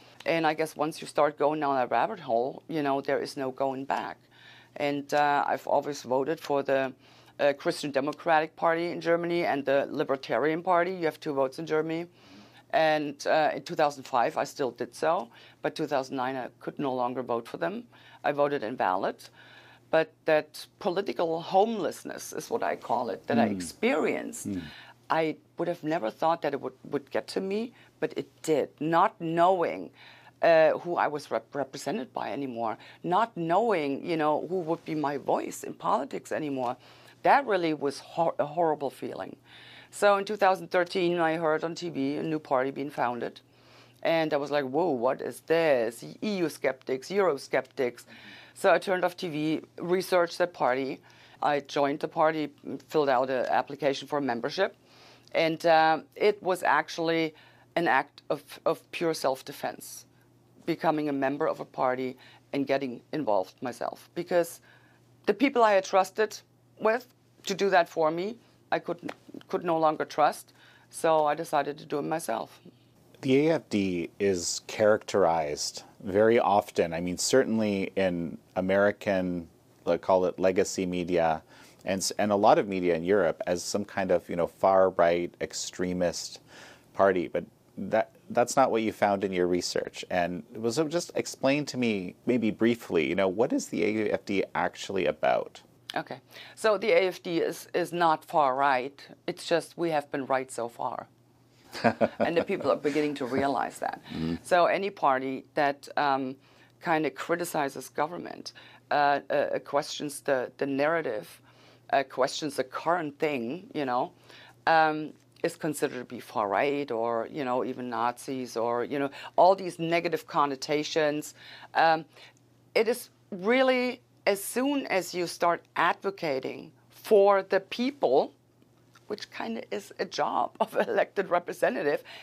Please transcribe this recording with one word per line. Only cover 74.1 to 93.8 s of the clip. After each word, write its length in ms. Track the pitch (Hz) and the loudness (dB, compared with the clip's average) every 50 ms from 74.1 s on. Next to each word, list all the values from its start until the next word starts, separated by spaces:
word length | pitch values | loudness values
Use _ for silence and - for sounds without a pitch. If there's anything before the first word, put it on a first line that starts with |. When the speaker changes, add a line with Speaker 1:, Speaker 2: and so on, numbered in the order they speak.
| - _ | -4 _
Speaker 2:
is 440 | 101 101 95 90 82 - - - - | 2 2 2 2 -2 -4 -6 -6 -8
characterized 1160 | - - - 110 104 107 104 - - - 104 92 82 82 82 78 73 73 71 - - - - - - - _ - | -10 -2 2 4 4 4 4 2 0 2 4 4 4 4 2 0 -2 -4 -6 -6 -8 -8 -10 -18 -18 -20 _ -10
very 340 | 104 90 101 110 110 117 120 | -2 2 4 6 6 6 6
often, 540 | - 90 98 104 - - - - 95 82 82 | 4 6 4 4 2 2 0 0 0 0 0
I 80 | - | -4
mean, 180 | - 87 90 85 | -4 -4 -4 -2
certainly 720 | - - - 131 135 - 113 110 110 107 101 98 95 - - | -2 2 4 4 4 4 2 0 2 2 0 0 -2 -2 -2
in 420 | - 98 92 90 87 85 78 - - - _ _ | 0 0 0 0 -2 -4 -6 -8 -12 -18 _ _
American, 920 | - 92 95 95 98 101 104 104 - - 107 98 95 90 90 90 87 85 82 _ _ _ _ _ _ - | -4 0 2 4 4 4 4 2 0 -2 0 0 0 0 -2 -4 -4 -6 -10 _ _ _ _ _ _ -2
let's 200 | - 87 85 - | 0 0 0 2
call 220 | - 98 92 92 | 2 4 4 4
it 120 | 90 - - | 2 0 2
legacy 480 | 90 95 95 98 95 - - - 95 | 0 2 4 2 0 0 0 -4 -4
media, 560 | 90 90 87 87 82 90 85 82 82 80 78 - _ - - - - - _ - | -2 -2 -2 -2 0 2 2 2 2 0 -2 -6 _ -20 -20 -20 -20 -20 _ -6
and, 140 | - 95 95 | -4 -4 -2
s-, 140 | - - - - | -2 -4 -2 -2
and 120 | 104 104 | 0 2
a 60 | 104 | 2
lot 220 | 101 104 113 143 - | 4 6 6 6 6
of 100 | 143 101 | 4 0
media 260 | 98 95 90 87 85 | -2 -2 2 2 2
in 80 | 82 85 | 2 2
Europe, 400 | 87 101 107 90 80 73 - - - | 2 4 4 4 2 0 -2 -2 -4
as 160 | 90 87 - | -4 -4 -4
some 200 | - - 104 101 | -4 -4 -6 -6
kind 280 | - - - 98 92 92 | -4 -4 -4 0 0 0
of, 160 | 85 - - | 0 0 -4
you 60 | 82 | -2
know, 100 | 87 82 | -2 -2
far-right 880 | 80 - - - 95 98 95 95 95 92 92 87 85 87 87 87 82 - _ | -2 -2 2 4 4 6 6 6 4 4 4 4 4 4 2 0 -4 -6 _
extremist 1000 | - - - - - - - - 92 90 90 90 90 85 80 - - - - - - - - - - - - - _ _ _ | -8 -8 -8 -10 -10 -10 -6 -6 -4 -4 -2 0 0 -2 -2 -4 -10 -12 -14 -16 -20 -20 -20 -20 -20 -20 -20 -20 _ _ _
party. 320 | - 98 98 95 92 82 | 4 4 6 6 4 0
But 180 | - - 87 85 - _ _ _ _ _ | -2 -4 -6 -6 -6 _ _ _ _ _
that, 360 | - 101 92 90 110 - - _ - _ - | -12 -8 -2 0 0 0 -2 _ -20 _ -4
that's 240 | 110 120 120 120 - | 0 0 0 2 4
not 160 | 139 135 - | 2 2 4
what 120 | 107 113 113 | 2 0 0
you 100 | 107 98 | -2 0
found 320 | - - 104 101 98 98 | 0 2 2 2 2 0
in 80 | 98 95 | -2 0
your 160 | 90 90 87 | 2 2 2
research. 560 | 90 87 87 - - - - - - - - - | 2 0 0 -2 -2 -4 -4 -4 -10 -14 -10 -4
And 340 | - 90 87 85 90 87 - - - | -2 0 0 0 -2 -6 -10 -12 -12
it 60 | 110 | -6
was, 160 | 110 117 113 | -4 -4 -2
so 100 | 139 160 | 0 -2
just 240 | 147 156 175 170 - - | -2 -2 -4 -6 -4 -6
explain 480 | - - - - - - 135 139 147 147 | -6 -6 -6 -8 -2 0 0 0 0 -2
to 100 | 139 - | -4 -4
me, 380 | 127 123 117 110 98 90 90 - - _ | -2 0 0 0 0 -4 -8 -10 -8 _
maybe 260 | - 120 123 110 107 95 | 0 0 2 2 0 0
briefly, 560 | - 110 117 120 117 - - 90 85 76 67 | 2 2 2 2 0 -4 0 0 2 2 2
you 80 | 82 | 2
know, 120 | 95 98 95 | 0 0 0
what 240 | 90 101 117 151 240 | 2 0 0 0 0
is 140 | 294 - | -4 -4
the 160 | - - - | -4 -4 -2